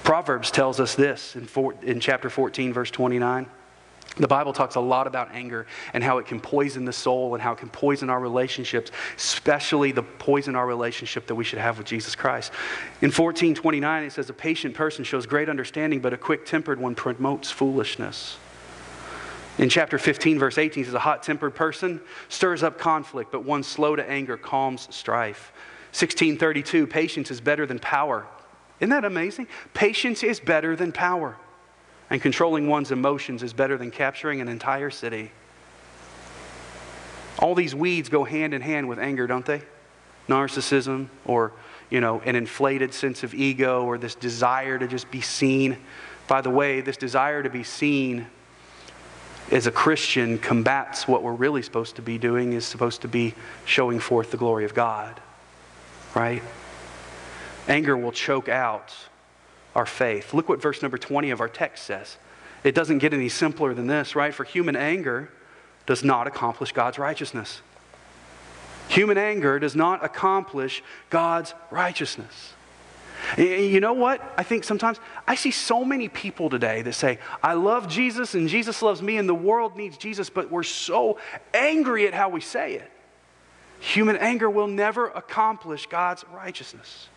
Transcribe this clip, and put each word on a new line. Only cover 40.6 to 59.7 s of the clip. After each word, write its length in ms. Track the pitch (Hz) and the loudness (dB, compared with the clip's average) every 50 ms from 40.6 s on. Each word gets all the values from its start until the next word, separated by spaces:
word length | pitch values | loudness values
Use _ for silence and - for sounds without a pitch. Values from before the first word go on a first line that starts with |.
| 127 - 143 139 123 131 135 131 135 123 - - - | -2 2 2 2 2 2 -2 -4 -4 -8 -12 -12 -4
or, 300 | - 123 120 113 107 - - - - - - - - | 0 2 2 2 0 -2 -10 -20 -20 -20 -20 -10 -2
you 120 | - 127 | 0 2
know, 200 | 120 113 110 113 107 | 2 2 0 0 -2
an 100 | 123 123 | 0 0
inflated 580 | 123 117 113 - - 135 139 135 135 131 127 131 | 0 0 -2 -2 2 2 2 4 2 -2 -2 -2
sense 300 | - - 135 123 - - | -2 -4 -4 -2 -4 -8
of 100 | 120 - | -8 -2
ego, 520 | - 139 139 131 127 135 131 127 127 123 | 0 2 2 2 2 2 2 4 2 2
or 120 | 123 120 120 | 0 -2 -2
this 180 | 120 117 - | -4 -8 -10
desire 600 | - - 123 117 117 127 120 127 131 135 135 135 127 | -6 -6 -6 -2 2 2 2 2 2 0 -2 -2 -2
to 100 | 127 123 | -2 -2
just 220 | 127 123 - - | -4 -6 -6 -6
be 120 | - 131 | -8 -6
seen. 560 | 120 - - - 143 135 131 135 135 131 131 120 - - - - - - - - - - | -6 -6 -2 2 2 4 4 4 4 2 0 -2 -8 -18 -18 -18 -18 -18 -18 -18 -2 0
By 140 | 135 135 | 2 2
the 80 | 127 131 | 2 2
way, 320 | 127 131 143 143 135 131 | 2 4 4 4 2 0
this 160 | 131 135 127 - | -2 -4 -6 -4
desire 440 | - 127 117 135 131 147 147 147 | -6 0 2 2 2 2 0 -2
to 80 | 143 127 | -4 -4
be 140 | 120 127 117 | -4 -6 -8
seen 640 | - - - - 147 147 139 135 131 123 120 117 113 - - - - - - - - - - - - - - - - - - - - - - - - | -8 -6 -2 0 2 2 2 2 0 -2 -4 -6 -10 -16 -20 -20 -20 -20 -20 -20 -20 -20 -20 -20 -20 -20 -20 -20 -20 -20 -20 -20 -18 -18 -16 -4 2
as 160 | - 127 113 | 2 4 4
a 60 | 120 | 4
Christian 680 | 113 - - 156 156 147 - - - 131 120 113 117 110 | 2 4 4 4 4 4 2 0 2 2 2 2 0 -2
combats 680 | - - 123 117 113 123 131 139 135 - - - - - | 0 2 2 4 4 4 2 2 0 -4 -6 -6 2 2
what 160 | 131 117 87 | 2 2 2
we're 80 | 120 | 0
really 300 | 120 117 123 143 147 135 | -2 2 2 2 2 0
supposed 340 | 117 - - 117 117 113 - | -4 -2 -4 -4 -4 -4 -8
to 60 | - | -10
be 160 | 117 117 117 117 | -8 -6 -6 0
doing, 340 | 117 120 120 123 123 123 | 0 2 2 2 2 0
is 140 | 120 117 117 | 0 -2 -4
supposed 360 | - - 113 123 120 120 - - | -6 -2 0 0 0 0 -2 -8
to 40 | 123 | -2
be 260 | 113 123 117 117 113 - - - - - - | 0 0 0 0 -2 -6 -16 -16 -16 -14 -4
showing 360 | - - - 131 120 120 113 | 0 2 2 4 2 2 0
forth 320 | 107 - 123 117 113 117 | 0 2 2 2 2 0
the 60 | - 113 | -2 0
glory 280 | 120 117 113 110 107 | 2 2 2 2 0
of 80 | 104 104 | 0 2
God, 480 | 123 117 117 110 107 104 107 113 - - - - - - - - - - - - - - - - - - - - | 2 2 2 0 -4 -8 -10 -12 -16 -20 -20 -20 -20 -20 -20 -20 -20 -20 -20 -20 -20 -20 -20 -20 -20 -20 -4 -2
right? 280 | 117 117 117 120 120 - - - - - - - - - - - - - - - - - - - - - - - - - - | 0 0 0 -2 -4 -6 -10 -14 -16 -16 -18 -16 -16 -16 -16 -16 -16 -18 -18 -16 -16 -16 -16 -16 -16 -16 -16 -16 -12 0 2
Anger 280 | 139 147 156 143 139 | 2 4 4 4 2
will 160 | 123 120 120 | 2 0 -4
choke 380 | 120 - - - 160 135 123 - | -4 -4 0 0 0 0 2 0
out 440 | 117 131 127 120 107 104 - - - - - - - _ _ _ _ _ - - - - - - | 0 2 2 0 -2 -4 -8 -12 -20 -20 -20 -20 -20 _ _ _ _ _ -20 -20 -20 -20 -20 -4